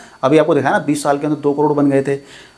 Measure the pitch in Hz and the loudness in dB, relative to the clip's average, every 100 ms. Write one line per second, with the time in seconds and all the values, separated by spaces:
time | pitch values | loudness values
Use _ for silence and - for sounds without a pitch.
0 | - - 131 156 156 151 131 196 143 147 | -20 -6 2 2 4 0 0 -2 -2 -4
1 | 151 143 151 147 143 143 147 143 143 139 | -2 -2 -2 -2 -2 0 0 2 2 0
2 | 139 139 - - - | -2 -6 -8 -20 -20